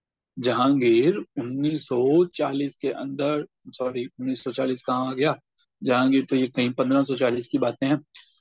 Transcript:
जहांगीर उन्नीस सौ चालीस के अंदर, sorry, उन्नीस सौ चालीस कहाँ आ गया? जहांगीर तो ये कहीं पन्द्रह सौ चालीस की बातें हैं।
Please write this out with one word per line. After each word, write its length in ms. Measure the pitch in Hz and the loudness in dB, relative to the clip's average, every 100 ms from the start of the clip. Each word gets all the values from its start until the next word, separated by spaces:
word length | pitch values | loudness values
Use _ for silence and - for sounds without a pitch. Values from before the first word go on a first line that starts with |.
| _ _ _ - | _ _ _ -4
जहांगीर 800 | 123 117 131 143 120 113 147 208 | -2 2 2 4 4 6 4 0
उन्नीस 680 | - - 120 135 147 151 - | -6 -8 -6 -2 -2 -4 -4
सौ 380 | 123 131 165 | 0 4 4
चालीस 520 | 180 - 143 139 139 - | 2 0 -4 -2 -6 -4
के 120 | 135 | -6
अंदर, 580 | - 139 139 143 151 - _ 131 | -6 -8 -4 -2 -2 -6 _ -20
sorry, 380 | - 127 127 120 | -6 -6 -4 -8
उन्नीस 380 | - 131 123 | -8 -6 -4
सौ 60 | 131 | -6
चालीस 320 | 120 131 127 | -4 -2 -4
कहाँ 280 | - 127 131 | -4 -2 -4
आ 20 | |
गया? 260 | 131 147 139 _ _ _ - | -2 -2 -2 _ _ _ -8
जहांगीर 420 | 127 123 131 135 | 0 2 4 2
तो 120 | 131 131 | 2 0
ये 100 | 127 | 0
कहीं 240 | 127 123 | 0 -2
पन्द्रह 300 | 127 127 139 | 0 2 2
सौ 120 | 139 | 0
चालीस 320 | 127 123 120 - | 0 0 0 -2
की 120 | 135 | -2
बातें 280 | 123 - 135 | -2 -2 0
हैं। 100 | 147 - - - _ | 0 -4 -20 -20 _